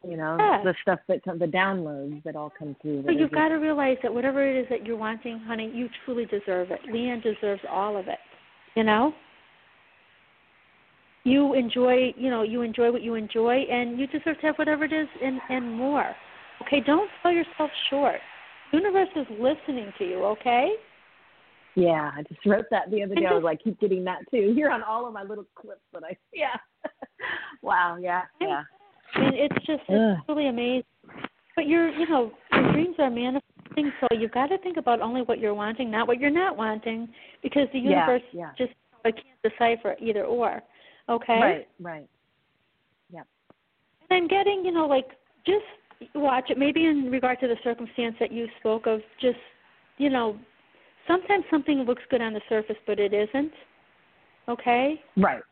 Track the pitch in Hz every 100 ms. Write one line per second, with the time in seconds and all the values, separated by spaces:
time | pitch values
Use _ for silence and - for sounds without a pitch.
0 | - 165 156 165 415 254 196 175 - 175
1 | - 180 - 170 170 175 190 190 160 143
2 | 139 147 156 151 151 - 151 139 151 143
3 | 139 311 302 302 311 320 311 294 277 254
4 | 254 233 254 269 277 262 247 233 214 226
5 | 214 220 240 226 220 226 220 233 247 -
6 | - 240 233 202 202 185 180 - 285 226
7 | 247 240 226 208 208 196 - 185 202 208
8 | 185 - - - _ _ _ - 220 214
9 | 277 302 - _ _ _ _ _ _ _
10 | _ _ _ _ _ _ _ _ _ _
11 | _ _ 254 269 285 277 240 247 247 254
12 | 254 - 254 240 214 240 240 220 233 240
13 | 220 226 214 226 226 247 277 247 240 240
14 | 269 302 330 302 311 302 311 302 302 311
15 | 302 - 262 262 - 262 240 226 262 285
16 | 196 - - - - - - 285 254 311
17 | 403 - 349 339 330 - 302 - - 277
18 | 277 165 - - - - - 302 403 381
19 | 381 330 254 214 247 302 - 254 208 -
20 | 180 185 190 214 247 240 294 440 - _
21 | _ _ _ _ _ _ _ - 175 160
22 | 147 139 147 165 202 202 220 202 180 208
23 | 202 202 185 - 165 160 226 202 208 185
24 | 185 180 170 247 196 233 302 233 220 220
25 | 247 214 196 208 190 - 214 202 _ 180
26 | 160 190 _ 349 294 233 - _ 311 _
27 | - _ - - - 277 - 185 175 170
28 | 180 175 - _ 359 143 151 _ _ _
29 | _ - 269 269 190 - - 302 - 196
30 | 220 180 147 302 285 233 240 254 - _
31 | - - - _ _ - 294 339 330 285
32 | 320 302 233 - - 262 262 - 339 320
33 | 277 240 247 262 - _ - - 294 -
34 | 247 233 220 240 277 381 370 330 262 233
35 | 220 254 247 233 214 208 208 226 247 214
36 | 233 240 285 311 381 - 220 214 226 226
37 | 233 - - - 262 285 269 269 247 285
38 | - 254 - 170 165 - 254 - _ _
39 | 233 220 - _ 220 - 233 233 208 -
40 | 226 208 - 240 226 - - _ - _
41 | - 233 233 226 214 170 - _ 175 156
42 | 143 _ _ _ _ _ _ _ _ _
43 | _ 175 139 _ _ _ _ _ _ _
44 | 320 370 339 381 392 403 370 339 311 269
45 | 262 - _ _ - 403 - - _ -
46 | 233 294 285 254 262 - 277 302 320 294
47 | 254 254 254 247 254 226 247 233 233 -
48 | 233 226 226 226 233 - 220 220 226 220
49 | 214 _ 254 240 - _ _ _ _ _
50 | 285 262 226 208 - _ _ _ _ _
51 | - 349 370 403 - 311 277 285 240 240
52 | - 247 226 214 - 220 220 214 - 208
53 | 202 202 214 262 302 - - _ _ _
54 | _ _ _ _ - 240 - 240 262 311
55 | - - 190 127 -